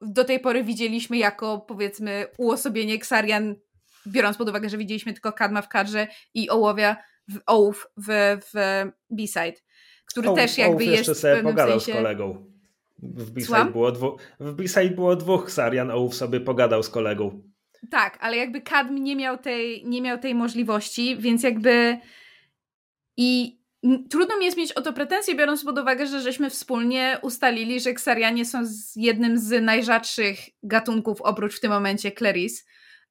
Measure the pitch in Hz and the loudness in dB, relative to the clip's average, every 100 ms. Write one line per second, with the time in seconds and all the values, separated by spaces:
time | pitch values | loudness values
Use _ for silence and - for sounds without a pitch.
0 | 214 202 254 262 262 240 220 226 226 226 | -4 0 2 2 2 0 0 -2 -2 -2
1 | 233 240 208 208 220 208 208 208 202 202 | -2 0 0 0 -6 -6 -8 -6 -6 -6
2 | 214 202 - - 240 - 277 220 214 214 | -6 -6 -6 -2 0 0 -2 -2 -2 -4
3 | - 226 214 214 214 202 _ _ _ _ | 0 0 2 0 -2 -8 _ _ _ _
4 | 202 240 208 214 214 208 214 214 202 214 | -4 2 2 2 -2 -2 -4 -6 -4 -6
5 | 226 - 220 214 202 208 202 - 202 214 | -6 -6 -6 -2 0 -2 -2 -2 0 -2
6 | 214 - _ 226 214 226 208 208 208 214 | -4 -8 _ -6 0 2 2 2 0 0
7 | - _ - 202 - 220 208 202 - - | -8 _ -14 -6 4 6 6 2 -10 -12
8 | 208 208 202 202 - 208 196 196 196 - | -2 2 2 2 -4 -2 0 0 -4 -8
9 | - 220 214 170 170 - _ _ _ _ | -10 -6 -4 -4 -4 -6 _ _ _ _
10 | - 247 220 269 240 254 208 165 233 220 | -10 -2 2 4 2 4 4 4 4 4
11 | 240 147 147 143 110 156 123 110 117 113 | 2 2 4 4 4 2 4 2 0 -2
12 | 110 104 98 92 - _ _ _ _ _ | -2 -2 -6 -8 -16 _ _ _ _ _
13 | 127 120 113 123 120 220 - 117 120 120 | -14 -12 -10 -8 0 2 2 2 2 2
14 | 131 - - - 147 147 185 196 185 180 | -2 -4 -14 -14 -10 -8 -2 2 2 2
15 | 180 175 165 185 185 156 117 127 127 120 | 2 2 2 0 0 -2 0 0 0 0
16 | 123 123 120 123 131 123 120 110 110 117 | -2 -2 -2 -2 0 2 4 4 0 -2
17 | 110 104 101 101 - _ _ _ 240 277 | -2 -2 -4 -6 -18 _ _ _ -4 0
18 | 196 - 226 233 247 277 - 294 254 277 | 0 -2 -4 -2 -4 -8 -2 0 0 -2
19 | 277 277 262 254 262 240 233 226 240 247 | -4 -4 -4 -6 -6 -4 -6 -6 -6 -4
20 | 254 240 262 240 233 233 226 208 - - | -4 -4 -2 -2 -2 -2 -2 -2 -2 -4
21 | 247 226 233 233 247 220 247 240 233 240 | -2 0 0 2 2 2 4 6 4 0
22 | - - - _ _ _ _ _ _ _ | -8 -20 -20 _ _ _ _ _ _ _
23 | _ - 247 247 240 - _ _ 247 254 | _ 0 2 2 -2 -8 _ _ 2 2
24 | - 302 370 415 359 330 330 - 302 254 | 2 0 2 2 0 -2 -4 -4 -4 -4
25 | 285 381 392 294 294 294 285 262 262 254 | -2 -2 -2 0 0 0 -4 -2 0 0
26 | 285 277 254 254 277 - - 233 233 262 | -2 -4 -4 -2 -4 -4 -4 -2 0 0
27 | 262 262 277 - 254 226 226 254 247 247 | 0 -2 -4 0 0 0 -2 -2 -4 -2
28 | 285 226 226 233 233 254 233 214 - 220 | 0 2 2 0 -2 -4 -6 -8 -12 -2
29 | 233 220 233 233 220 233 226 226 233 226 | 2 4 2 2 2 2 4 2 4 2
30 | 226 - 202 196 - _ 202 220 226 220 | 0 -2 -2 -4 -12 _ -2 0 0 -2
31 | 220 208 - 202 208 - 220 202 196 202 | -2 -2 -2 -2 -2 -2 -2 0 0 -2
32 | 202 202 220 180 202 - - _ - - | -4 -2 0 0 -2 -6 -16 _ -20 -20
33 | _ | _